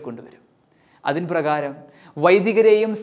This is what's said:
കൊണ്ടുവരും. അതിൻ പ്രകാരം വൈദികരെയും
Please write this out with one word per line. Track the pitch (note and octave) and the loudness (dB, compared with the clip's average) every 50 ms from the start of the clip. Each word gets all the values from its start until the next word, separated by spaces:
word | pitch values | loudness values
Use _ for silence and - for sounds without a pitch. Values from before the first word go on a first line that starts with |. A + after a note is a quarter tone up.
| D3 | -10
കൊണ്ടുവരും. | B2+ A#2 - - - - _ _ _ _ _ _ _ _ _ _ _ _ _ - C#3 | -14 -16 -16 -18 -20 -20 _ _ _ _ _ _ _ _ _ _ _ _ _ -6 -6
അതിൻ | C#3+ E3+ F3+ D#3+ | -4 -4 -4 -4
പ്രകാരം | F3 E3 D3 D3+ D3+ D3 C#3+ C#3 C#3 - - - _ _ _ - - D3 D3+ | -4 -4 -2 -2 -4 -4 -6 -8 -10 -14 -20 -20 _ _ _ -16 -6 0 2
വൈദികരെയും | F3 F#3+ G#3 F#3 A3+ G3 A3 A3 A3 G#3+ G#3+ A3 A3 G#3 G#3 | 4 4 4 2 0 2 2 4 4 4 4 2 -2 -4 -6